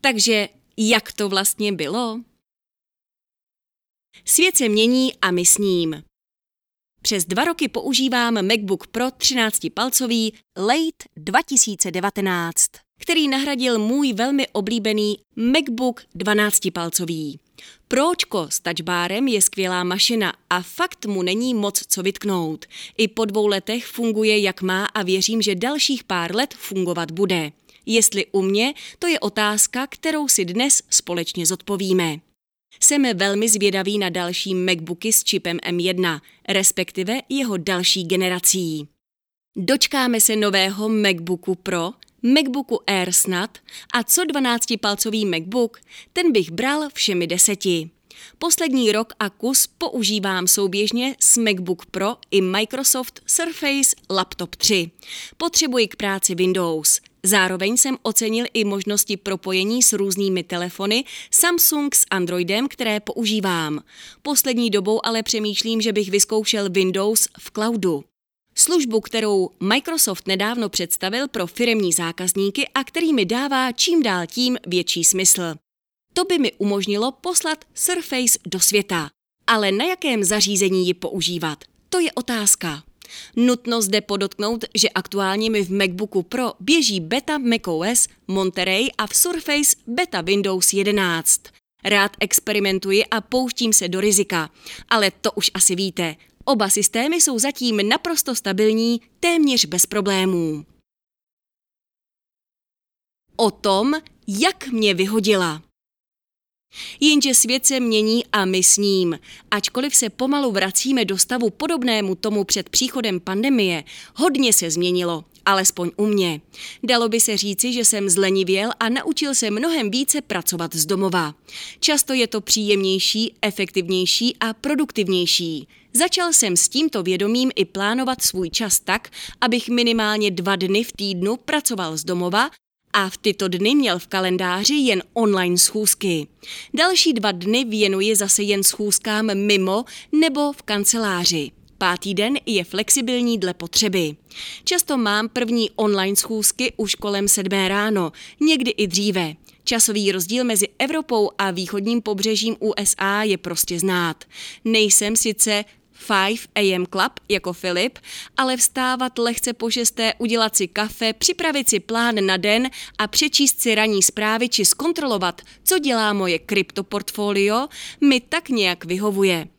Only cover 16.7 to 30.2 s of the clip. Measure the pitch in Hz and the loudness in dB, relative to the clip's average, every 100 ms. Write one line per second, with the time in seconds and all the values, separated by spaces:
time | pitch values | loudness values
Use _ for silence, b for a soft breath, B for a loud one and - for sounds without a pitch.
16.7 | 175 170 - 170 160 156 156 _ - B | -4 -4 -4 -4 -6 -6 -12 _ -20 B
17.7 | B _ 254 302 359 - 202 156 - - | B _ 2 2 0 -2 -4 -4 -4 -4
18.7 | 170 170 175 175 196 262 214 190 - 185 | -6 -2 -2 -2 0 0 2 0 0 -2
19.7 | 180 180 185 - 233 190 - _ 180 180 | 0 -2 0 0 2 -2 -4 _ -2 -2
20.7 | - 359 - 208 196 180 196 254 233 202 | -4 -4 -4 -6 -2 0 0 0 0 0
21.7 | 196 - - 185 190 208 185 160 156 - | -2 -4 -2 -2 -4 -2 -2 -2 -6 -12
22.7 | B B - 220 220 220 202 208 196 185 | B B 0 0 0 -2 2 2 0 -2
23.7 | 226 - - 233 214 220 214 196 185 185 | -6 -6 -4 -2 2 2 4 2 -2 -2
24.7 | 185 202 214 185 185 190 226 214 185 233 | -2 -2 -4 0 0 2 0 0 0 -2
25.7 | 294 - 262 - 180 170 196 277 - - | 0 0 -2 -2 -4 -2 -2 -4 -6 -8
26.7 | 190 180 170 165 160 196 180 151 - b | -4 -2 -2 -4 -2 0 0 -2 -10 b
27.7 | b - 220 220 202 - 196 190 202 240 | b 0 2 2 0 -2 0 2 2 0
28.7 | 294 B B 349 320 - - 208 214 - | -4 B B -2 0 -2 0 0 2 0
29.7 | 240 269 - 320 311 | -2 -8 -4 -2 -2